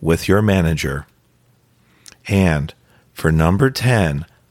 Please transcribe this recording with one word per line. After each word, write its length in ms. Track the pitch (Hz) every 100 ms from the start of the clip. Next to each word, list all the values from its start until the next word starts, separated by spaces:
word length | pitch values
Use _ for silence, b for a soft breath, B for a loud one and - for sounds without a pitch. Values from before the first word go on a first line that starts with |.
with 280 | - 85 -
your 140 | 95
manager. 640 | 107 95 82 80 - 67 - _ _ _ _ _ _ _ B B B B -
And 460 | 98 92 76 73 - b b b
for 180 | - 82
number 400 | 78 80 95 131
ten, 560 | 131 123 117 87 71 80 b b